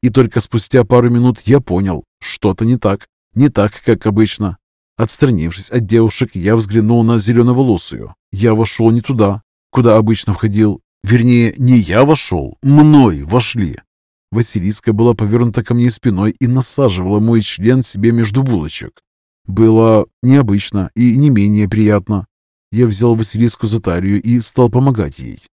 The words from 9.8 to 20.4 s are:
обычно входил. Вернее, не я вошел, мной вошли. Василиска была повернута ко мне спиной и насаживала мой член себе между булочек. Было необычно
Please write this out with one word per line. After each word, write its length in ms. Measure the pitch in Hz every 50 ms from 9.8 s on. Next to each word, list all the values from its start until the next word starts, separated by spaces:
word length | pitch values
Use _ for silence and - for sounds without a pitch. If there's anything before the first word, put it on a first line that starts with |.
| 123 117 107 110
обычно 340 | 110 107 113 101 - - 101
входил. 480 | 90 - 110 101 104 110 107 98 - _ _ _ _ _
Вернее, 500 | 98 113 123 113 123 123 120 117 113 - -
не 180 | 131 123 127
я 280 | 120 101 80 92 107 135
вошел, 520 | 143 156 147 - - 95 85 69 - - _ -
мной 600 | 135 143 151 151 151 151 147 131 110 85 71 69
вошли. 540 | 73 98 127 117 - - 120 98 80 62 - _ _ _ _ _ _ _ _ _ _ -
Василиска 600 | 110 117 - - 110 87 98 104 - _ - 107
была 220 | 101 117 120 117
повернута 480 | 110 113 101 107 120 120 120 104 - 113
ко 120 | - 123
мне 160 | 120 120 123
спиной 440 | 117 - _ 131 104 90 98 107 - _
и 60 | 135
насаживала 720 | 120 123 131 127 - - - 139 120 95 90 90 92 101 104
мой 220 | 107 113 117 113 104
член 400 | - - - 92 113 127 131 123
себе 280 | - - 104 101 117
между 320 | 113 117 117 104 101 127 135
булочек. 600 | 135 117 92 78 78 - - - - _ _ _ _ _ _ _ _ _ _ _
Было 600 | - 95 101 113 113 110 113 113 113 110 107 98 - _ _ -
необычно 680 | 123 131 143